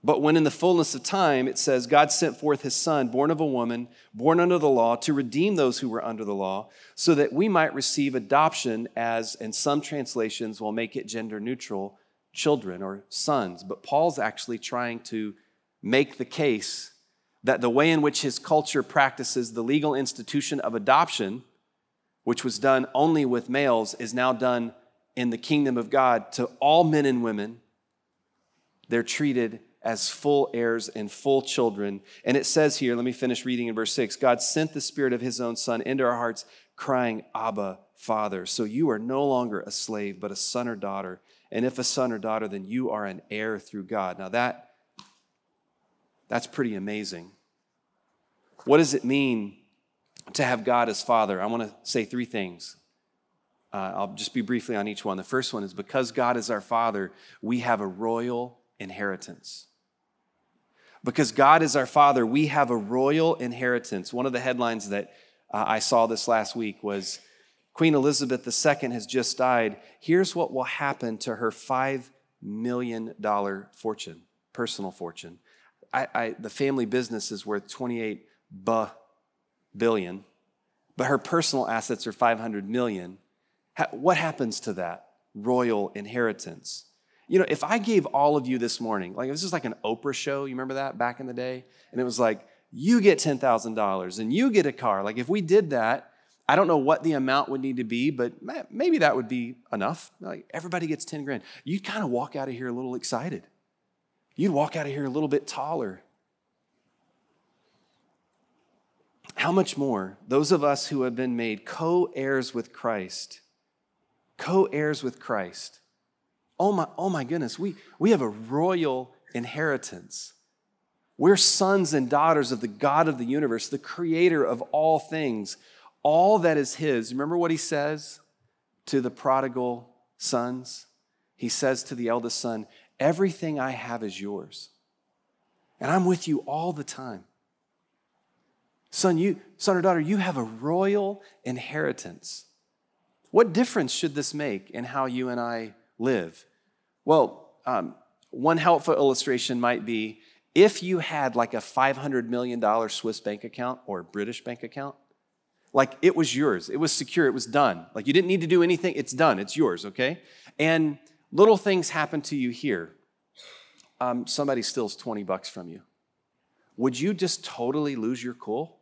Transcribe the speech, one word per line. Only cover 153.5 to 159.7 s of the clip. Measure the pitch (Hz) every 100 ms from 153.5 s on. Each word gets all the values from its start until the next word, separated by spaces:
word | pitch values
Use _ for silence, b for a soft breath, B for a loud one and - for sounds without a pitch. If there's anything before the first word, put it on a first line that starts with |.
| - 123 127 -
or | 95
British | 85 101 104 120
bank | - 120
account, | 117 - 139 - _ _ _ _ _ _ _
like, | 139 135 -
it | 175 165
was | 147
yours. | 123 147 92 -
It | 139
was | 156
secure. | - 135 - 147
It |
was | 127
done. | 117 139 135 85 82
Like, | 110 107
you |
didn't | 147 180
need | 190
to | 165
do | 180
anything. | 170 175 180 -
It's | 127
done. | 127 160 98
It's | 101
yours, | 151 135